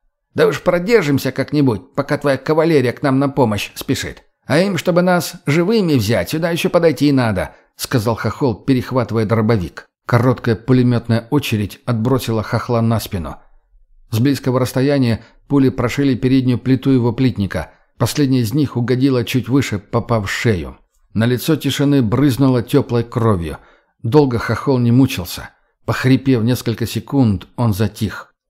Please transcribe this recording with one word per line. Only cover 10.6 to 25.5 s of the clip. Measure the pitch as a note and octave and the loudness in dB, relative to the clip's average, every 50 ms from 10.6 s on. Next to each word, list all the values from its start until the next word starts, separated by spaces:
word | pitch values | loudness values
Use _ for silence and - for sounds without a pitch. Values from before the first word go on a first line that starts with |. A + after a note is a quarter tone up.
| - - C3 B2+ B2 B2 B2 A2+ - - A2+ A2+ - - | 0 2 2 4 4 2 2 0 0 0 -2 -2 -2 -2
очередь | D3 D3 - - A2+ G#2 G#2 - - - _ | -2 -2 -2 -2 -2 -2 -4 -4 -8 -8 _
отбросила | - A#2+ A2 A2 B2+ C3+ B2 - A#2 A2+ A2 | -4 -2 -2 0 0 0 0 -2 -2 -4 -4
Хохла | G#2 - B2 A2 - - A#2+ A2+ | -4 -2 -4 -4 -2 -2 0 0
на | A#2 A2+ A#2 G#2 | 2 0 0 -2
спину. | - - - F#2 D#2+ C#2 - - - _ _ _ _ _ _ _ _ _ _ _ - - | -2 -6 -8 -8 -8 -8 -12 -16 -20 _ _ _ _ _ _ _ _ _ _ _ -10 -4
С | A2+ A2+ | -2 0
близкого | B2 C#3+ C3+ C3 - C3+ B2 B2+ | 2 0 0 0 -2 -2 0 0
расстояния | B2+ B2 - C3 C3 C#3+ C#3+ C#3 B2+ A#2 A2 - - - _ _ _ - | 0 -2 0 0 0 2 2 2 2 0 0 -2 -6 -12 _ _ _ 0
пули | C#3+ C#3 C3+ B2+ | 2 2 2 2
прошили | - - A#2 A2+ - C#3 C#3+ C#3 B2+ | 0 0 -4 -2 -2 0 0 0 0
переднюю | G#2+ - B2+ C3+ C3+ B2+ B2+ B2 G#2+ | 0 0 2 2 2 2 2 0 0
плиту | - B2+ C3 B2+ - C#3 | 0 0 0 2 2 2
его | C3+ B2+ A#2 B2 | 2 2 2 0
плитника. | A2 - C3 B2+ - G#2+ G2 E2+ - E2 D#2 - - _ _ _ _ | 0 0 0 0 0 -2 -4 -4 -4 -6 -8 -10 -14 _ _ _ _
Последняя | - B2+ - - D3+ D3 C3 C3+ B2+ | -4 -4 -2 0 0 0 2 2 2
из | A#2+ G#2 | 0 0
них | B2 D#3 C#3+ - - | 0 0 -2 -2 -2
угодила | A#2+ A#2+ A2+ C3 B2+ C3 C#3 C3 B2 A2+ | -2 -2 -2 0 2 2 2 2 0 0
чуть | - - B2+ G#2 A2+ | -2 -2 -4 -2 0
выше, | B2+ C#3+ - - A2+ F#2 | 0 0 0 0 -4 -8
попав | - _ - A#2 - - A#2+ A2+ F#2+ | -6 _ -4 -4 -2 0 -2 -2 -2
в | F2+ | -4
шею. | - - - A#2+ G#2 E2+ C#2+ - - - _ _ _ _ _ _ - | -6 -2 0 0 0 -2 -4 -8 -12 -18 _ _ _ _ _ _ -2
На | G2+ A2+ | 0 0
лицо | A#2+ B2 A2 - - D#3 | 0 0 0 0 0 0
тишины | C3+ - C#3 B2+ - C#3+ C#3+ C#3+ C#3 | 0 0 -2 -2 0 2 2 2 2
брызнуло | B2 G2+ A#2 B2 C#3+ C#3+ A#2 B2 C#3 C3 B2+ A#2+ | 2 0 0 2 2 2 2 2 2 2 2 0
тёплой | G#2 - - C#3 A2+ - - D#3 D#3 | 0 0 0 0 2 0 -2 -4 -2
кровью. | - - A#2+ A2+ A2+ G2+ F2 E2+ D2+ C#2+ - - _ _ _ _ _ _ _ | -4 -4 -2 0 0 0 0 -2 -6 -10 -12 -16 _ _ _ _ _ _ _
Долго | - A#2 B2+ D3+ C#3+ C3 A#2+ G#2+ | -4 2 4 4 4 4 2 -2
Хохол | - - A2+ - - C#3+ C3+ B2 | -2 -4 -4 -2 0 0 0 2
не | A#2+ A#2 | 2 4
мучился. | A#2 C3 C3+ C3 - G2 E2+ - - - - - | 4 4 4 2 0 -4 -10 -10 -12 -14 -16 -18